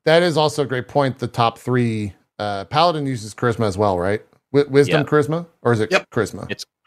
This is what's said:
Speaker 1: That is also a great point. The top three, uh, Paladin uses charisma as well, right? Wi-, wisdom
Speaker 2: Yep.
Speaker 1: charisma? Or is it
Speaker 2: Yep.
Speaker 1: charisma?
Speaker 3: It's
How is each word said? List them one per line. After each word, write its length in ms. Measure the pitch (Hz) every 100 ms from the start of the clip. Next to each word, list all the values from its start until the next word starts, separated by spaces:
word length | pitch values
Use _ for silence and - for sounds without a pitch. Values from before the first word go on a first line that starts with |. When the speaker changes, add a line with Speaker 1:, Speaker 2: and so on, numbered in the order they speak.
| 160
Speaker 1:
That 180 | 165
is 140 | 175 151
also 260 | 151 151
a 20 | 127
great 220 | 127 -
point. 320 | 147 135 123
The 80 | 123
top 300 | - 117 -
three, 560 | - 127 117 110 101 - _ -
uh, 260 | 104 98 98
Paladin 400 | 147 175 156 139
uses 280 | 123 107
charisma 320 | - 123 113 110
as 100 | 92
well, 220 | 104 90
right? 220 | 92 104 - _ _
Wi-, 160 | 139 139
wisdom 300 | 135 135 156
Speaker 2:
Yep. 60 | 139
Speaker 1:
charisma? 380 | 151 147 165 170 _
Or 120 | 117
is 80 | 113
it 100 | 107
Speaker 2:
Yep. 180 | 185 -
Speaker 1:
charisma? 400 | 123 98 95 -
Speaker 3:
It's 160 | 101 - _